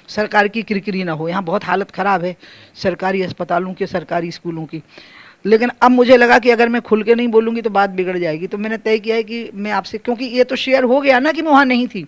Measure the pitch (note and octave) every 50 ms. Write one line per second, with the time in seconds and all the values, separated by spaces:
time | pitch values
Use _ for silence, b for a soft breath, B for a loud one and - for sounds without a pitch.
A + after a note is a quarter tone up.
0 | b - - - G#3+ G3+ - G#3+ G3+ G#3 G3+ A3+ G#3+ - G#3+ G3 D#3+ - F#3+ F#3+
1 | F#3 F3 D#3+ D3+ D#3+ E3 E3+ G3 F#3+ E3 E3+ G3+ - F3 F3+ F#3+ G3+ - - -
2 | F#3 G3+ G3 F3 E3 F3+ F3 B B B B B B B _ - - G3 F3 E3
3 | F#3 F#3 F#3+ G3 F#3 F3 - - F3 - F3 F3 F#3 F#3 F#3 - G3 F#3 - F3+
4 | D#3 - E3+ F3 E3+ F3 E3 - - F3 E3+ D#3+ D#3+ D3 - D#3+ B B B B
5 | B B B B B B B B - F#3+ G#3+ A3 A#3 A#3+ - - A#3 B3 B3+ B3
6 | B3 A3+ C4 A#3+ A#3+ A#3 A#3+ B3+ G#3+ B3 A#3 A3 A#3+ A#3 A#3+ A#3+ A#3 - G#3+ G#3+
7 | G#3+ G#3+ A#3 A#3 A#3+ A#3+ A3 A3+ A3+ A3+ A3+ A#3 A3+ A3+ G3 G3 G3+ G3 F#3+ F#3
8 | F#3 F3+ F#3 F3+ F3 E3 D3+ D#3 F3 F#3 - G#3 G#3 A3 A3 A3 - A3 A3 A3+
9 | G3+ A3 A3 A3+ A3+ G3+ A3+ A#3 A#3 - - G3 G3+ G#3 G#3 G3 F#3 - - G#3+
10 | - - A#3+ G#3+ C4 A#3+ A3+ B3 B3 B3 C4 A#3+ - C4 C4 C4+ C4 A#3 B3 C#4+
11 | C#4 C#4 C4 B3 C4 D4+ D#4 D#4 D#4 D#4+ D4 C4+ C#4+ B3+ B3+ A#3+ B3 A3+ - G3+
12 | D#3